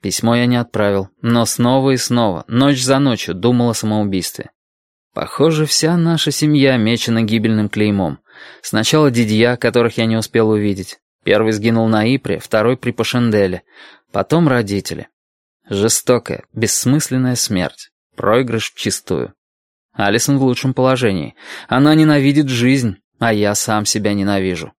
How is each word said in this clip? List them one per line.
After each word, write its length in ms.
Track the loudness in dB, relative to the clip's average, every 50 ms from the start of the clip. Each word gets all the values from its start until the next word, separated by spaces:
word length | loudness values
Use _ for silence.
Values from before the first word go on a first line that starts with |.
| -6
Письмо 340 | -6 -6 -2 0 0 2
я 100 | 2 2
не 100 | 2 0
отправил, 520 | 0 -2 -4 -2 -2 0 0 0 -2 -4 -6 _ _ -4
но 240 | 0 0 2 0
снова 440 | 0 -2 0 0 2 2 2 2 2
и 60 | 0
снова, 480 | 0 -2 -2 0 0 0 0 -2 -4 -8 -4
ночь 340 | 0 2 2 2 2 0 2
за 160 | 0 2 2
ночью, 360 | 2 0 0 -2 -4 -8 -8
думал 360 | -2 0 0 2 2 2 0
о 40 | -2
самоубийстве. 760 | -2 -4 -2 -2 0 -2 0 -2 -4 -4 -6 -10 -12 -16 -16 _ _ _ _ _ _ _ _ _ _ _ _ _
Похоже, 520 | -8 -8 -8 -2 0 2 2 2 0 -2
вся 300 | -2 -2 -2 0 0 0
наша 340 | 2 2 0 0 0 -2 -2
семья 460 | -2 0 0 2 2 4 4 2 2
мечена 460 | 2 2 0 0 -2 -2 -2 0 0 0
гибельным 460 | 0 0 0 0 0 0 0 -2 -2
клеймом. 520 | -2 0 0 0 0 0 -2 -2 -4 -8 _ _ -20 -20 -20 -20 -20 -16 -12
Сначала 480 | -4 -4 -2 0 2 2 4 2 4
дядья, 460 | 2 2 0 2 2 4 4 2 2
которых 420 | 0 -2 0 2 2 0 0 0 -2
я 80 | -2
не 100 | 0 0
успел 340 | -2 -4 -2 0 2 2 2
увидеть. 480 | 2 2 0 -2 -2 -4 -8 -12 -14 _ _ _ _ _ _
Первый 280 | 0 2 2 2 2 0
сгинул 360 | 0 0 0 2 2 2 2
на 160 | 2 2 2 2 0
Ипре, 240 | -2 _ -4 -6 -6
второй 380 | -6 -2 -2 0 0 0 -2
при 160 | -2 -4 -8 -4
Пашенделе. 680 | -4 -4 -2 0 0 0 2 2 2 2 0 -2 -6 _ _ _ -20 -20 -20 -20 _ _ _ -4
Потом 360 | -4 -2 _ 2 2 4 2
родители. 600 | 2 0 0 -2 -4 -6 -4 -6 -12 -12 -14 -16 _ _ _ _ _ _ _ _ _ _ _ _
Жестокая, 760 | -4 -2 0 0 -2 -2 0 0 0 0 0 -6 -10 -10 -10 _ _
бессмысленная 840 | -4 -4 -2 -2 -2 0 2 0 0 0 -2 -2 -2 -2 -2 -2
смерть. 540 | -2 -2 -2 -2 -2 -2 -4 -6 -12 -20 -20 _ _ _ _ _
Проигрыш 560 | -4 0 2 2 2 2 0 -4 -4 -6 -6 _
вчистую. 640 | -6 -6 -6 -6 -6 _ -6 -4 -4 -4 -8 _ _ _ _ _ _ _ _ _ _ _ _ _
Алисон 460 | -2 0 2 2 0 2 2 0 2
в 40 | 2
лучшем 320 | 0 0 -2 -2 -4 -2
положении. 640 | 0 0 0 2 2 0 -2 -2 -2 -6 -8 -12 _ -20 -18 -18 -18 -8 -2
Она 260 | 0 2 4 4 6
ненавидит 540 | 6 6 4 4 4 4 2 2 2 0 0
жизнь, 480 | 0 0 2 2 2 2 0 -4 -6 _ _ _ _ _
а 120 | -2 0 0
я 220 | 2 0 0 0
сам 300 | -2 -2 -2 -2 -2 0
себя 300 | -2 -4 -2 -2 -2 -2
ненавижу. 580 | 0 0 0 0 0 -2 -2 -4 -6 -8 -14 _ _